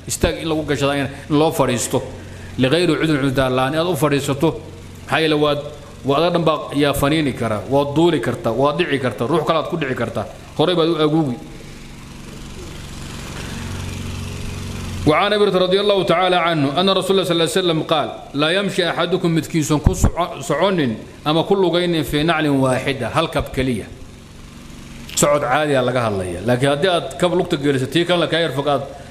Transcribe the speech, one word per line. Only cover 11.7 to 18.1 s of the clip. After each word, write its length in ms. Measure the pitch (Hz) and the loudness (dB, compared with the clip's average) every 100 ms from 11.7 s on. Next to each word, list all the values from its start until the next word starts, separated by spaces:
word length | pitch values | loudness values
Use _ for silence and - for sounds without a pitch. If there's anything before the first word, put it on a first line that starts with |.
| - - - - - - - - - - - - - - - - - - - - - - - - - - - - - - - - - 143 | -16 -16 -18 -18 -16 -16 -14 -14 -14 -14 -12 -12 -12 -12 -12 -10 -10 -8 -8 -8 -6 -6 -8 -8 -6 -8 -6 -8 -6 -8 -8 -6 -2 2
وعن 260 | 151 202 | 4 4
أبي 120 | 208 | 4
هريرة 140 | 202 185 | 4 4
رضي 220 | 180 196 | 2 2
الله 220 | 208 202 | 2 2
تعالى 340 | 175 170 185 180 | 4 2 4 2
عنه 440 | 165 160 139 156 | 2 2 2 2
أن 100 | 190 | 2
رسول 200 | 185 185 | 2 2
الله 140 | 190 | 2
صلى 80 | 175 | 2
الله 100 | 170 | 2
عليه 100 | 165 | 2
وسلم 300 | 190 180 160 | 2 2 0
قال: 260 | - 160 117 | 2 0 0